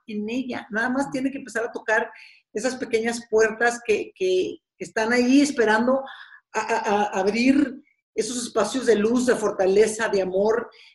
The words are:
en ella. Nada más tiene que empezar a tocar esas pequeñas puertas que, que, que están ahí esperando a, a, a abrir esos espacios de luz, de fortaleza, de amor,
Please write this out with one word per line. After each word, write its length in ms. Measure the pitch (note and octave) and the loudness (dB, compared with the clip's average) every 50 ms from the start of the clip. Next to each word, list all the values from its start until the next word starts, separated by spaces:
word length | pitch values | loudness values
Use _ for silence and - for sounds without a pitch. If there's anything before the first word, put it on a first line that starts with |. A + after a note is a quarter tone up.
| _ | _
en 240 | - G#3 G#3 G#3 G#3+ | -10 -8 -8 -6 -6
ella. 380 | A#3+ C4 B3+ B3 A#3 - - - | -6 -6 -6 -6 -8 -10 -10 -6
Nada 200 | G#3 A3 A#3 B3+ | -4 -2 -2 0
más 200 | B3+ C#4 C#4 C#4 | 0 -2 -2 -2
tiene 220 | - C4 C4 C4+ C#4 | -4 -4 -4 -4 -6
que 60 | C4 | -6
empezar 260 | - - - A3 A#3 | -14 -10 -6 -6 -6
a 80 | A#3 - | -6 -8
tocar 360 | A#3+ - - A3 A3+ A#3 - - - - - - _ _ _ - | -8 -2 0 0 0 0 -2 -10 -18 -20 -20 -20 _ _ _ -10
esas 240 | G#3+ A3+ B3+ B3+ | -4 -4 -4 -4
pequeñas 500 | B3+ C4 A3+ A#3 A3 A3+ A#3 A#3 A#3 - - | -4 -6 -2 -2 0 0 0 -4 -4 -6 0
puertas 520 | G#3+ A3 A3 G#3+ G#3+ A3 A#3+ A#3+ A#3 A#3+ - | 2 2 2 2 2 0 -2 -2 -2 -2 -2
que, 280 | - G#3 F#3+ - - - | 0 0 0 0 -8 -6
que, 440 | - F#3+ F#3 F#3 F#3 F3+ - - - _ _ _ - | -4 -2 0 2 0 0 -2 -6 -12 _ _ _ -14
que 60 | F#3 | -14
están 280 | F3 - A3+ G#3+ A3+ A#3+ | -8 -4 -4 -2 0 2
ahí 280 | B3 B3 B3 C4 C#4+ | 2 4 6 6 6
esperando 640 | C#4+ C#4+ B3 A#3+ A3 G#3+ G#3+ A3 A#3+ B3+ C4 C4+ C4+ - - - - - - - _ _ - | 6 4 2 2 2 4 4 2 2 2 0 0 -2 -8 -16 -20 -20 -20 -20 -20 _ _ -6
a, 80 | A3 | -6
a, 420 | A3 G#3+ A3+ - A#3+ A3+ G3+ G#3 G#3 | -4 -2 -2 -2 0 0 0 0 0
a 180 | - - F#3+ | 0 -2 -2
abrir 640 | F#3 G3+ G#3 A#3 B3 C4+ C4 D4+ C#4+ C4 - - - _ _ _ _ _ - | -2 0 0 2 2 4 4 4 2 0 -4 -12 -18 _ _ _ _ _ -6
esos 260 | - A3+ B3 B3 B3 | -6 -6 -4 -4 -8
espacios 460 | G#3+ - - A3+ G3+ - - C4 A3+ | -8 -4 -2 -2 -2 0 -2 -4 2
de 80 | A#3 G#3+ | 2 2
luz, 320 | G3+ G#3 A3+ A#3+ B3+ B3 | 4 4 2 2 2 2
de 80 | B3 G#3+ | 2 0
fortaleza, 760 | G#3+ A3 G3+ - - F#3+ F#3 G3 G#3 A3 G#3+ - - A3+ G#3 | 2 0 -4 0 0 2 4 6 4 4 4 2 -2 -4 -2
de 140 | G3+ G3 F#3 | 0 0 -2
amor, 480 | F#3 F#3 F#3+ G#3 A3+ A3 A#3+ A3+ - - - - - _ | 0 0 0 2 2 2 0 -2 -8 -14 -20 -20 -20 _